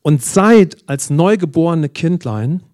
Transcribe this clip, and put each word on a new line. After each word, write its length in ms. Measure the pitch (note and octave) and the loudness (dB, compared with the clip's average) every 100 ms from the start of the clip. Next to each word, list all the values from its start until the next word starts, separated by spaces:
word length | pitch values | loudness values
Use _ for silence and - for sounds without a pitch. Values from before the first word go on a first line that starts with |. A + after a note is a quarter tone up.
und 220 | D3+ D3 | 0 -2
seid 540 | - F#3+ G#3 A3+ F3+ - - | 0 0 4 6 4 -2 -10
als 220 | C#3 - | -10 -4
neugeborene 800 | D3 F3+ G#3+ E3 D#3+ E3+ E3 D3 | 0 0 0 -2 -2 -2 -2 -4
Kindlein 720 | - E3 F3+ B2+ G#2+ A#2+ F3+ _ | -4 -4 -4 -6 -6 -4 -6 _